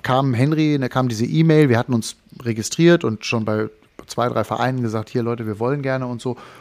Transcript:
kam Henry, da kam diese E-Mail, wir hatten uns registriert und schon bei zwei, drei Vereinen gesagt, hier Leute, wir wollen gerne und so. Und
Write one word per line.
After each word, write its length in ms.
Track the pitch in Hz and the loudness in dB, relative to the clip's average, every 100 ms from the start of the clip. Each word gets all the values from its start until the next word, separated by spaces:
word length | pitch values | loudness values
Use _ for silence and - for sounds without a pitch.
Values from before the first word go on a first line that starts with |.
kam 320 | - 127 139 | -2 0 2
Henry, 440 | 117 139 156 151 147 | 2 0 2 0 0
da 100 | 127 | -2
kam 180 | 131 127 | -2 -2
diese 160 | 110 120 | -2 0
E-Mail, 440 | 156 160 156 143 | 2 4 6 6
wir 80 | 113 | 4
hatten 160 | 123 | 2
uns 220 | 117 - - _ - | -2 -2 -10 _ -10
registriert 640 | 120 110 104 - 170 170 | -6 -6 -4 2 6 6
und 200 | 120 107 - | 2 -4 -4
schon 200 | 117 107 | -2 -2
bei 220 | 107 110 - _ - - | -2 -4 -8 _ -20 -10
zwei, 200 | - 120 | -4 -2
drei 160 | 120 | 0
Vereinen 380 | 107 113 123 131 | -2 -2 -2 -2
gesagt, 280 | 117 110 107 | -2 -4 -4
hier 140 | 127 | -4
Leute, 240 | 117 117 110 | -4 -4 -6
wir 120 | 104 | -4
wollen 220 | 120 147 | -2 -2
gerne 260 | 135 131 127 | -4 -4 -6
und 120 | 120 | -6
so. 100 | 131 | -8
Und 60 | 117 - - | -8 -12 -20